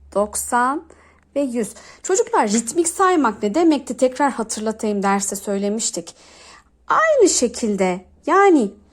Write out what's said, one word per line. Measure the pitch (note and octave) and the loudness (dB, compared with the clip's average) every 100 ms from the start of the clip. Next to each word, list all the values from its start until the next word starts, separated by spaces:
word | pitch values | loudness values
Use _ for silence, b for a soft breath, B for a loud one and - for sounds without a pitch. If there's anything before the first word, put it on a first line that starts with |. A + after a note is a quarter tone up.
| - | -8
doksan | - G#3 - - B3 B3 D4 - b b b _ C#4 | -4 -4 -6 -2 0 0 -2 -8 b b b _ -4
ve | |
yüz. | C#4 A#3+ G3+ - B B | -4 -4 -6 -10 B B
Çocuklar | - G4+ A#4 G#4+ A3+ | -2 0 2 0 0
ritmik | A3 A#3 E4+ E4 | -2 -2 -2 -2
saymak | - F#4 F4+ A#3+ G#3 | 0 2 2 0 -2
ne | G#3 D4+ | -2 2
demekti? | E4+ C#4+ - A3 | 2 2 -2 0
Tekrar | B3+ B3+ C#4+ | 0 2 -2
hatırlatayım, | A#3 A3 - A3 G#3+ G#3+ G3+ | -2 -8 -6 -6 -4 -4 -2
derste | G3 G3 G3 G3 | 0 0 -2 -8
söylemiştik. | - G3 G3+ A3 - F3 E3+ - B B B B B _ - | -4 -4 -2 -4 -6 -8 -12 -18 B B B B B _ -2
Aynı | - D#5+ C#5+ F#4+ | 0 2 4 4
şekilde | - A#3+ - A3+ G3 F#3 F3+ - _ - | 4 -2 -2 -4 0 0 -2 -10 _ 0
yani, | F4+ G4+ D#4 G3+ - b | 4 6 6 2 -6 b